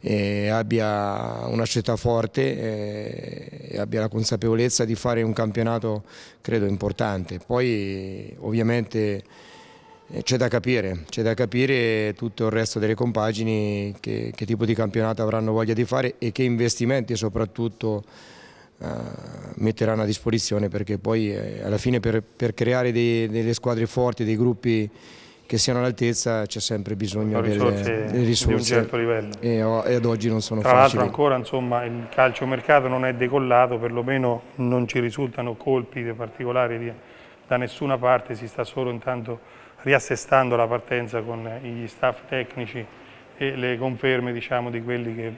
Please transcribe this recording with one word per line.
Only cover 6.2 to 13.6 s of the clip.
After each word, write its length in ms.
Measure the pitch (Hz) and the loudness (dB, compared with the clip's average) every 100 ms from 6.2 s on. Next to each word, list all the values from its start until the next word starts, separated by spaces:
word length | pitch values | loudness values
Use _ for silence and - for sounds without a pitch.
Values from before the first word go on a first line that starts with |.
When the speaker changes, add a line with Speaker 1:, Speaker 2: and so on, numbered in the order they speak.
| - - | -20 -12
Speaker 1:
credo, 240 | - 117 101 | -2 0 0
importante. 720 | 98 101 98 113 98 87 90 | 0 -2 0 -2 -2 -4 -10
Poi 960 | - 120 127 110 98 98 95 95 104 - | -2 0 2 0 -2 -6 -8 -10 -12 -10
ovviamente, 840 | - 110 113 120 107 113 107 98 - - - - - - - - - | -4 0 2 2 0 -2 -2 -2 -8 -20 -20 -20 -20 -20 -20 -20 -12
eh, 120 | - | -8
c'è 140 | - 127 | 0 2
da 120 | 123 | 2
capire, 560 | 120 120 127 98 92 80 | 2 2 0 0 -4 -6
c'è 140 | - | -2
da 100 | 113 | 0
capire 800 | 113 120 123 131 135 117 110 107 104 | 2 0 2 2 2 2 2 0 -2
tutto 300 | 120 - 110 | -6 -2 0
il 40 | |
resto 280 | 110 113 - | 2 0 0
delle 160 | 107 | 0
compagini 1000 | 110 120 113 110 107 113 110 | 2 0 2 0 0 0 0